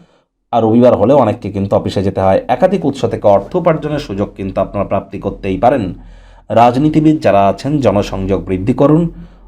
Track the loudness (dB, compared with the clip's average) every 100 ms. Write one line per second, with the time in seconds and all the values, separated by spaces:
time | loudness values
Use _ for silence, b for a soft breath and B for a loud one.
0 | b b b _ _ 0 2 4 6 4
1 | 4 2 2 -2 -6 -6 -2 -2 -2 -2
2 | -2 0 0 0 0 0 0 0 -2 -2
3 | -4 0 2 2 2 -2 0 0 -2 -6
4 | -6 -6 -6 -6 -6 -4 -4 -4 -4 -4
5 | -6 -8 -8 -6 -6 0 0 0 -2 -8
6 | b b b b -4 2 4 4 2 2
7 | 2 2 2 2 2 0 -4 0 0 0
8 | -2 -4 -4 -4 -2 -4 -2 0 2 2
9 | 0 B B B